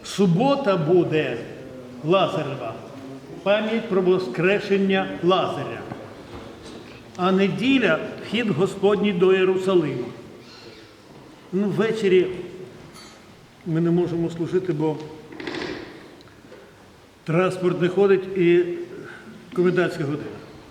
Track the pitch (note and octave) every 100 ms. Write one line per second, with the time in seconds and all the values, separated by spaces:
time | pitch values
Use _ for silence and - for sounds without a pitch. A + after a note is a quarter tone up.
0 | - - G3 E3+ C4 C#4 G3+ F#3 D3+ F3+
1 | D3+ D#3 C#3 A#2+ - - - - - -
2 | D3+ F#3+ E3 E3 C#3+ C3 C3 - - -
3 | - - - - F#3+ G#3 A3 A3+ A3 F#3+
4 | F3+ F#3 - - E3+ G3+ - G3 G3 F#3+
5 | F#3+ F#3+ E3+ F#3 C#3+ C#3+ C3+ A2+ G2 C3
6 | - - - A#2 - - - - - -
7 | - - F3+ F#3+ G3 D3 A#3+ C4+ G#3 D#3
8 | - - - G#3+ A#3 D3+ F#3+ G3+ G3 G#3
9 | G3 F3 F#3 F#3+ F#3 F#3 F#3 F#3 D3+ B2+
10 | A#2+ - - - - - A#2 - - -
11 | - - - - - F3+ G3+ D#3 A3+ A3
12 | G3 F3+ F3 - - - - - - -
13 | - - - - - - - E3 E3+ E3+
14 | E3+ E3+ E3 D#3+ E3 F3+ F3+ D3+ D#3 D3
15 | - - - - - - - - - -
16 | - - - - - - - - - -
17 | - - - E3 F#3 - F3+ D3 E3+ F3+
18 | G3+ F#3+ F#3+ F#3+ F3 F3 F3 F3 F3 -
19 | - - - - - F3+ F3+ E3+ E3+ -
20 | C#3+ D3+ G#2+ - - - -